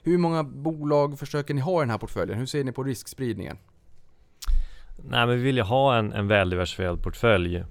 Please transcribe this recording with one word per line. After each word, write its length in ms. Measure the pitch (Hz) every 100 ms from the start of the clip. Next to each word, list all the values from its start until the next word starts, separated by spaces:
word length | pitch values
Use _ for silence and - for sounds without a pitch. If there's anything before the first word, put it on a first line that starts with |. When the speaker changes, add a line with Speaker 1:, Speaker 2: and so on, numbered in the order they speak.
Speaker 1:
Hur 160 | 165 180
många 260 | 170 165
bolag 720 | 143 135 160 156 147 147 147 143
försöker 360 | 143 147 143
ni 60 | 143
ha 200 | 151 175
i 20 |
den 80 | 131
här 80 | 107
portföljen? 400 | 113 - 85 101
Hur 80 | 131
ser 180 | 147
ni 80 | 131
på 120 | 131
riskspridningen? 760 | 135 123 - - 127 104 - - - _ - - - - _ _ - - - - - -
Speaker 2:
Nej, 300 | 139 120 120
men 100 | 123
vi 60 |
vill 140 | 131 127
ju 60 |
ha 340 | 98 127 139 117
en, 160 | 107
en 160 | 107 101
väldiversifierad 720 | 104 92 90 90 - 90 87
portfölj. 640 | 90 - 117 98 87 87 87